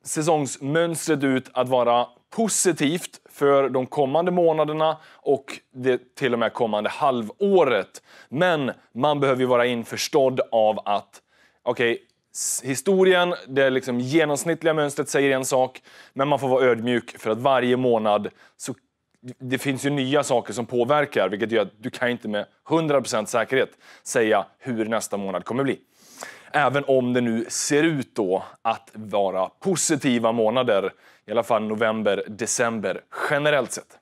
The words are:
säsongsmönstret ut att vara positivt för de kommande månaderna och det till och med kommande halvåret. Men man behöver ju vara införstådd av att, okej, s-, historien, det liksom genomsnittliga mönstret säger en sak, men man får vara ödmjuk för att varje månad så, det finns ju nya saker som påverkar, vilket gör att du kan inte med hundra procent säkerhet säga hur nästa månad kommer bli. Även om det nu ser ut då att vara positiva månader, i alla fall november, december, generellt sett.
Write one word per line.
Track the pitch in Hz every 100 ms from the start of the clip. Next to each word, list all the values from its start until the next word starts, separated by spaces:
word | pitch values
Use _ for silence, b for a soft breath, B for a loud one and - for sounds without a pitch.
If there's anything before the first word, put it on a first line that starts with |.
säsongsmönstret | - 160 156 196 131 - 139 160 170 160 - 147
ut | 139 131 -
att | 127 127
vara | 127 120 120 120 _ _ -
positivt | 220 - 190 156 147 170 - - _
för | - 143 139 135
de | 131 123
kommande | 147 135 151 180
månaderna | 180 165 156 151 156 156 156 -
och | - - 135 - - _
det | 131 127 123 - -
till | 131
och | 120
med | 110
kommande | - 113 104 107
halvåret. | - 147 123 107 - 202 190 143 110 92 - B B B
Men | 131 180 156 127 - b
man | 117 143 147
behöver | 139 127
ju | 127
vara | 120 123
införstådd | 120 113 113 - 156 131 113 -
av | 113 107 104 -
att, | 101 - - b b b b
okej, | - 120 117 117 _ _ _
s-, | - - -
historien, | 131 131 - 190 190 180 175 147 95
det | 135 135
liksom | 131 127 123
genomsnittliga | 123 160 151 143 170 160 160
mönstret | 156 147 147 139
säger | 143 139 131
en | 131
sak, | 135 127 - B B B
men | - 143
man | 135
får | 131
vara | 127 131
ödmjuk | 113 117 120 - -
för | 113
att | 110
varje | 135 131 123 127
månad | 127 113 107 104 101 b b b
så, | - - _ _ _ _ 127 -
det | 127 131
finns | 139 131 143
ju |
nya | 143 127 147
saker | 135 123 120
som | 113 117
påverkar, | 123 120 151 143 113 95
vilket | 104 110
gör | 110
att | 98 _
du | 123
kan | - 123
inte | 120 107
med | 104 - _
hundra | - 160 160 143
procent | 120 113 104
säkerhet | 117 110 131 104 _ B B
säga | - 131 110 104 95 _
hur | 135 113 110
nästa | 113 - 101
månad | 95 92 -
kommer | 120
bli. | 135 104 _ B B B B B B 147
Även | 135 139 143
om | 131 123
det | 123
nu | 120 113 -
ser | - - 147
ut | 165 147 117 -
då | 95 92 - -
att | 113 110 -
vara | 110 110 104 98 92 92
positiva | _ 196 170 - 147 139 120 113
månader, | 117 110 123 123 101 95 - b b -
i |
alla | 113
fall | 113 113
november, | 107 107 113 110 104 98 95
december, | 104 113 - 117 113 98 90 _ - -
generellt | 143 151 147 117
sett. | - - -